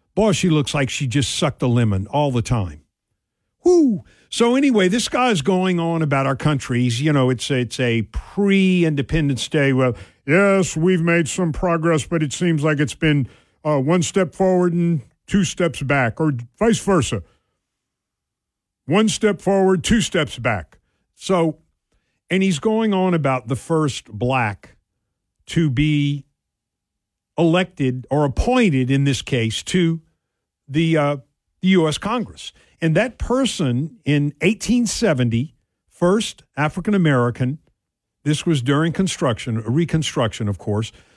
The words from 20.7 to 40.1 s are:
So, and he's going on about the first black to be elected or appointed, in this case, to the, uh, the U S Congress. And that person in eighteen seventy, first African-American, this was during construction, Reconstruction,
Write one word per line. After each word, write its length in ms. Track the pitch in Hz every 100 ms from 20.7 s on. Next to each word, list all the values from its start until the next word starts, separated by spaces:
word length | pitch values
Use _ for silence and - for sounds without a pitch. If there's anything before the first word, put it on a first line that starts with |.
| _ _ _ _
So, 440 | _ - 185 165 - _ _ _ _ _ _ -
and 140 | 185
he's 160 | 190 147
going 340 | 220 220 220
on 220 | 190 185
about 320 | 175 139 127 113
the 80 |
first 520 | 131 - 160 151 - -
black 720 | 107 123 131 110 98 - _ _ _ _ _ _ _ -
to 240 | 165 156
be 540 | 131 151 147 143 143 - _ _ _ _ _ _ _ _ _ _ -
elected 720 | 170 175 180 - 131 127 117
or 140 | 143
appointed, 680 | 143 - - 254 214 135 127
in 140 | 139
this 180 | 139 131
case, 400 | - 131 113 -
to 380 | - 185 170 165 - _ _ _ _ _ -
the, 300 | 143 165 160
uh, 200 | 143 143 - _ _ _
the 80 | 185
U 180 | 190 156
S 100 | 147
Congress. 560 | 202 247 - - - - _ _
And 160 | 165 156
that 200 | 240 -
person 840 | - 247 269 - 143 120 156 -
in 300 | - 147 143 -
eighteen 440 | 180 220 - 240
seventy, 720 | 233 - 214 135 120 117 151 - _ _ _
first 540 | _ 175 214 - - _ -
African-American, 1040 | 151 185 175 202 160 131 120 110 127 156 _ _ _ _ _ _
this 200 | 143 151
was 180 | 180 147
during 300 | 123 143 165
construction, 680 | 170 190 - 139 107 - 113
Reconstruction, 880 | - 135 170 160 143